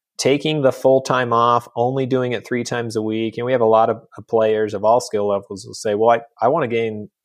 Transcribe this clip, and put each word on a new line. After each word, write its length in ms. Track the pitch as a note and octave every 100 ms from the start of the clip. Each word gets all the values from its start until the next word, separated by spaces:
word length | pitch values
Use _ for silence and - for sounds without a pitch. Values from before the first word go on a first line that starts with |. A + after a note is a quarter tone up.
| _ -
Taking 460 | C3 C#3+ D3+ D#3
the 80 | C3+
full 300 | - C3+ C3+
time 300 | C3+ B2+ B2
off, 360 | A#2 A#2+ A#2+ - -
only 320 | A#2+ C3+ C3
doing 240 | C3 B2
it 120 | A#2 -
three 180 | B2
times 320 | A#2+ B2 A#2 A2
a 80 |
week. 340 | G#2+ A2 A2+ G#2+
And 80 | A#2+
we 60 |
have 100 | B2+
a 40 | A2+
lot 260 | A2 A2+
of, 100 | A2 - -
of 100 | A2
players 460 | A2+ A2 A2 G#2+
of 100 | G2+
all 160 | G#2+ A#2+
skill 280 | - G#2+ G#2
levels 360 | G2+ G2 F#2+
who 120 | G#2+ -
say, 180 | A2
"Well, 160 | G#2 A2+
I, 120 | A#2 - _
I 40 | A2+
wanna 200 | D#3+ C3
gain 440 | A2+ A2+ G#2+ G#2 _